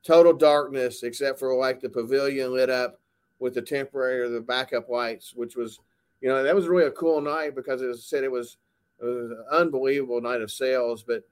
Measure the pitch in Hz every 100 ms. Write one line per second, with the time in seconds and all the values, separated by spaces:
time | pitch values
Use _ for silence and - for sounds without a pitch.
0 | - 165 170 165 151 147 135 135 123 120
1 | 120 120 139 135 131 127 131 131 127 123
2 | 117 135 139 139 127 127 131 127 123 -
3 | _ _ _ - 127 123 120 143 135 139
4 | 127 127 120 120 117 123 131 120 - 120
5 | 117 113 - 123 117 123 117 107 _ _
6 | _ _ 131 135 135 196 170 180 151 135
7 | 165 156 147 156 151 135 127 131 127 120
8 | - 147 135 127 120 - _ _ _ -
9 | 120 123 117 113 113 156 175 135 135 143
10 | 131 120 120 123 107 - 131 131 120 113
11 | 110 113 -